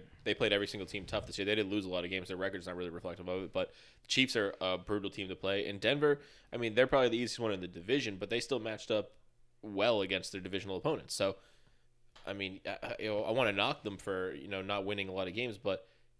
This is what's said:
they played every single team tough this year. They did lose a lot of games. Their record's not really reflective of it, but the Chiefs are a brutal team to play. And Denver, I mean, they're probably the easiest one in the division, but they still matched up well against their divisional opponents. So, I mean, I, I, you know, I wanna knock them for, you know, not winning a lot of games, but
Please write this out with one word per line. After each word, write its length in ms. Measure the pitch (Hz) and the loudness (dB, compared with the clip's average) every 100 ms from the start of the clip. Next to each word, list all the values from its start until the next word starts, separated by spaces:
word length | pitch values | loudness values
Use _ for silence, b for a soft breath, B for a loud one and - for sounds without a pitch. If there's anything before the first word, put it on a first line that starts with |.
| 87 - - | -6 -4 0
they 80 | |
played 180 | 104 113 | 2 4
every 160 | 101 101 | 4 2
single 180 | 104 92 | -4 -6
team 180 | 104 92 | -6 -4
tough 200 | 107 101 | -4 -2
this 100 | 92 | -2
year. 80 | 98 | 2
They 100 | 107 | 2
did 120 | 98 | 4
lose 180 | 104 95 | 2 0
a 40 | |
lot 140 | 90 | -2
of 60 | 90 | -2
games. 180 | 95 90 | -2 -4
Their 60 | 90 | -2
record's 300 | 95 95 90 | -2 -2 -6
not 80 | 90 | -4
really 140 | 90 | -4
reflective 400 | 85 90 87 90 | -6 -6 -6 -4
of 140 | 92 | -4
it, 100 | 90 | -2
but 180 | 92 92 B B B | -2 -2 B B B
the 60 | - | 0
Chiefs 280 | - 131 120 | 2 4 2
are 180 | 98 - | 0 0
a 180 | 92 92 | -2 -2
brutal 320 | 92 104 98 | -2 -2 -2
team 180 | - 95 | -6 -8
to 60 | 90 | -4
play. 320 | 95 98 92 | -2 0 -2
And 100 | 101 | -2
Denver, 400 | 107 143 147 143 B B B | 0 4 4 2 B B B
I 60 | 120 | -4
mean, 160 | 117 107 | 0 4
they're 120 | 127 | 6
probably 200 | 139 123 | 6 6
the 80 | 113 | 4
easiest 220 | 120 - | 0 -2
one 140 | 113 | -2
in 80 | 98 | -2
the 80 | 90 | -4
division, 480 | 87 90 139 127 95 | -8 0 0 0 -4
but 120 | 101 | -2
they 100 | 117 | -2
still 180 | 117 127 | 0 -2
matched 320 | 110 107 - | -2 -6 0
up 200 | 107 - - - _ - _ | 0 0 -8 -20 _ -20 _
well 400 | 107 98 110 110 | -6 4 6 6
against 320 | 95 95 90 | 4 0 -2
their 80 | 101 | -6
divisional 340 | 92 95 98 92 | -4 -4 -2 -2
opponents. 380 | 147 135 - | 0 -2 -2
So, 240 | - 98 95 b b b b _ _ - - - | 0 0 0 b b b b _ _ -20 -14 -10
I 80 | |
mean, 260 | 101 98 95 - | -6 -6 -6 -8
I, 100 | 101 - | -8 -6
I, 100 | - | -6
you 80 | 107 | -2
know, 140 | 104 | 0
I 80 | 110 | 2
wanna 200 | 117 117 | 2 4
knock 300 | 98 110 143 | 4 2 0
them 140 | 107 95 | -4 -6
for, 360 | - 92 92 | -4 -2 -2
you 140 | 71 90 | -6 -6
know, 120 | 98 | -4
not 220 | 95 101 98 | -2 0 0
winning 220 | 104 95 | -2 -2
a 40 | |
lot 140 | 92 92 | -2 -2
of 40 | |
games, 240 | 98 123 107 | -2 -4 -2
but 300 | 101 92 b b b _ | -2 -2 b b b _